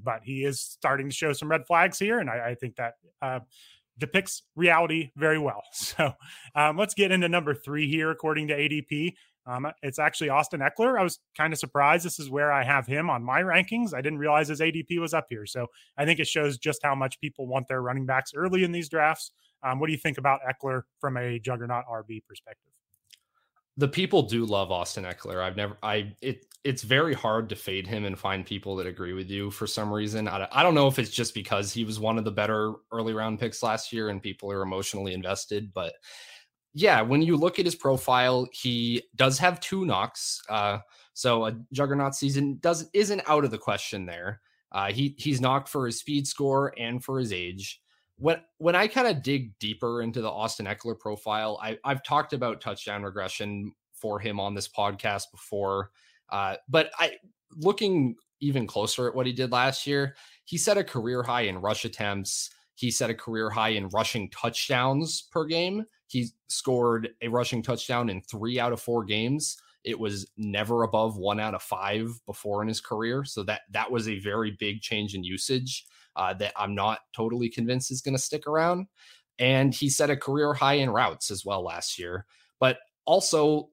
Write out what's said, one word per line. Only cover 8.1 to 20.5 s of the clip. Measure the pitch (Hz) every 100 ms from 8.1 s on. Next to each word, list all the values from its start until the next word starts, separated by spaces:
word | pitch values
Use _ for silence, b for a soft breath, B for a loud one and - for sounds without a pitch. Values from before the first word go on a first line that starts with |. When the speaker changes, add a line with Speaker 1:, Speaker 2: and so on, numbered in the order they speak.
| 160 156 156 151
Speaker 1:
to | 147
A | 147
D | 151
P. | - 147 175 - b b 127
Um, | 123 147 -
it's | 139 139
actually | 151 - 151
Austin | 139 147 156
Eckler. | 139 - 240 240
I |
was | 180 - _ -
kinda | 156 151
surprised. | 135 143 143 170 175
This | -
is | 139
where | 143 147
I | 139
have | 127 139 123
him | 147 170
on | 123
my | 123 143
rankings. | 185 170 180 226 226
I | 131
didn't | 147 151
realize | 151 151 151
his | 151
A | 160
D | 160
P | - 170
was | 160
up | 160 -
here. | 110 104
So | 127 120 b b b
I | 151
think | 160
it | 151
shows | 160 147 131
just | 151 143
how | 147 135
much | 131 -
people | 147 - 127
want | 131 127
their | 131
running | 123 135 131
backs | 131 -
early | 143 185 185
in | 175
these | 175 151
drafts. | 160 151 160 - _ _ _
Um, | 131 131
what | 156
do |
you | 151
think | 160 131
about | 135 135
Eckler | 127